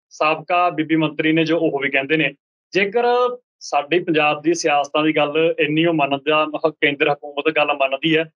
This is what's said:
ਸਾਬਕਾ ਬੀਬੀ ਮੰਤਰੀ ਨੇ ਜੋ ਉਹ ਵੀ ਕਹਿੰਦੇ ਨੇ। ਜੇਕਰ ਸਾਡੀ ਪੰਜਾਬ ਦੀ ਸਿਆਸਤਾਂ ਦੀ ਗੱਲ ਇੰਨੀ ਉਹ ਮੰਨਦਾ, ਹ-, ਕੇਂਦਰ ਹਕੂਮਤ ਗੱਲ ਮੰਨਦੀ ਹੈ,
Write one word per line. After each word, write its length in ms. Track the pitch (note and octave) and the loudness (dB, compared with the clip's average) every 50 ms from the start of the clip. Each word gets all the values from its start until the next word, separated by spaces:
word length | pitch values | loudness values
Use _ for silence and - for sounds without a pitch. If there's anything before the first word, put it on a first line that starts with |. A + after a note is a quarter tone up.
| _ _ | _ _
ਸਾਬਕਾ 600 | - - D#3 D#3 D#3+ D#3+ D#3 - F3+ F3 F3+ F3 | -6 -2 0 0 0 -2 -2 -2 0 0 2 0
ਬੀਬੀ 260 | E3 D3+ D#3 D3+ D#3+ | 0 -2 -2 0 0
ਮੰਤਰੀ 360 | D#3+ D#3 D3 D3+ D#3 D#3 D#3 | 0 0 0 -2 -2 0 2
ਨੇ 140 | D#3+ E3 E3 | 2 2 2
ਜੋ 140 | D#3 D#3+ E3+ | 2 0 0
ਉਹ 200 | E3 D#3 C3+ C3+ | 0 0 -2 -2
ਵੀ 100 | C3+ C#3 | -2 -2
ਕਹਿੰਦੇ 280 | C#3+ C3+ C#3 C#3 D#3 D#3+ | 0 -2 0 0 0 0
ਨੇ। 180 | D3 C3+ C3+ - _ _ _ _ _ _ - | 0 -2 -4 -8 _ _ _ _ _ _ -2
ਜੇਕਰ 320 | F3+ G3+ G3+ G3 A#3+ A#3+ A#3+ A#3+ B3 B3 B3 B3 - _ _ _ _ | -2 -2 0 0 0 0 2 2 2 2 0 -2 -6 _ _ _ _
ਸਾਡੀ 400 | - - - C#3+ D3 D3 - F#3 | -10 -4 -2 -2 -2 0 0 0
ਪੰਜਾਬ 420 | F3 F3+ D#3+ D3+ D3+ D3+ D3+ D3+ | 0 0 0 2 2 2 0 0
ਦੀ 120 | D3 D#3+ F3 | 0 -2 -2
ਸਿਆਸਤਾਂ 500 | E3 - D#3 D3 C#3+ C#3 - - D3+ D3+ | 0 0 0 0 0 0 0 0 0 0
ਦੀ 120 | D#3 D3+ | 2 2
ਗੱਲ 400 | D#3 D3 C#3+ D3 D#3+ D#3+ E3 E3 - | 2 0 0 2 0 0 0 2 0
ਇੰਨੀ 260 | D#3 D3 D3+ D#3 E3 | 0 0 2 2 2
ਉਹ 80 | E3+ E3 | 2 2
ਮੰਨਦਾ, 520 | D#3 C#3 C#3 C#3 C#3 C3+ D3 D3+ D3+ D#3 | 2 0 0 -2 -2 -2 0 0 2 0
ਹ-, 260 | D#3 D3 D3 - D#3+ | 0 -2 -2 -4 -4
ਕੇਂਦਰ 420 | D#3 - - C#3+ C#3+ C#3 D#3 D3+ - | -2 0 0 0 0 0 0 -2 -2
ਹਕੂਮਤ 420 | - - D3 C#3+ C#3+ D3 D#3 D#3 | -2 -6 -10 -10 -4 -4 -2 0
ਗੱਲ 180 | D3+ D3 D3 C#3+ | 0 0 0 0
ਮੰਨਦੀ 440 | C#3 C#3 C3+ C3+ C3+ - E3 D#3 D#3 | -2 -2 -2 -2 -2 -2 0 0 0
ਹੈ, 60 | E3 D#3+ - | 0 -4 -8